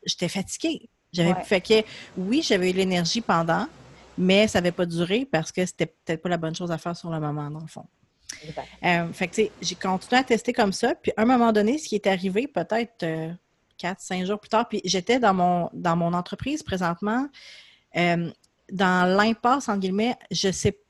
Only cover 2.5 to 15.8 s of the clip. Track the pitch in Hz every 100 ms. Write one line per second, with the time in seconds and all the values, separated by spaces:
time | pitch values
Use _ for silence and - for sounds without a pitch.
2.5 | 196 180 185 185 175 165 240 226 170 165
3.5 | 170 269 - - - - - 185 196 214
4.5 | 196 175 175 175 170 175 214 269 160 156
5.5 | - 180 - 160 _ - 165 180 170 160
6.5 | 165 175 160 175 170 175 160 151 147 147
7.5 | 156 160 - - _ _ _ - - 151
8.5 | 151 131 - 175 175 170 147 180 - 214
9.5 | - 180 - 190 190 - 247 269 226 -
10.5 | 247 202 180 240 339 - - 233 254 233
11.5 | 214 208 302 - 208 202 190 190 196 277
12.5 | 180 170 220 233 - 165 160 160 175 _
13.5 | _ _ - 175 190 - 180 185 208 -
14.5 | 220 240 208 185 185 175 247 226 190 180
15.5 | 175 170 -